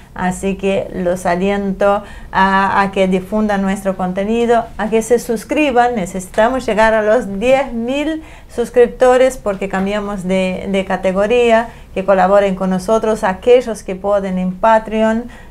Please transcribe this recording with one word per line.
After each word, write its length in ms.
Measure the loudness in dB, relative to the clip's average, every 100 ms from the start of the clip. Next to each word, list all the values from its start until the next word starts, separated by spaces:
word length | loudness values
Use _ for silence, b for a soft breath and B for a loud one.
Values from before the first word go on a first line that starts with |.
| B
Así 420 | -6 -4 -4 -4 -4
que 320 | -2 -2 -4
los 340 | -4 -4 -2 -2
aliento 760 | 0 0 -2 -2 0 0 0 -4 B B
a, 500 | 0 2 2 2 0
a 80 | 0
que 160 | 0 2
difundan 560 | 0 -2 -2 0 0
nuestro 340 | -2 -2 -4 -4
contenido, 680 | -4 -2 -2 0 2 2 0 -6
a 140 | -2
que 100 | 0
se 200 | 2 0
suscriban. 760 | 0 -4 -2 0 2 2 2
Necesitamos 720 | 0 -6 -8 -4 0 0 0 -2
llegar 260 | 2 4
a 100 | 4
los 360 | 2 2 0 -2
diez 340 | 2 2 0
mil 520 | -4 -4 -2 -2 -6 B B -10
suscriptores 840 | -6 0 2 2 4 4 6 4 0
porque 320 | -4 -4 -4
cambiamos 560 | -4 -2 -4 -6 -6
de, 420 | -2 -2 -2 -4 -4
de 120 | -2
categoría, 840 | -2 -2 0 0 2 2 4 2 0 B B
que 100 | -4
colaboren 520 | 2 2 4 4 4 0
con 140 | -2
nosotros, 520 | -2 0 0 0 -2
aquellos 600 | -2 0 4 4 2 -8
que 100 | -10
pueden 440 | -6 -2 -2 -2 -4
en 160 | -4
Patreon. 720 | 0 2 2 2 0 0 0 -6 B B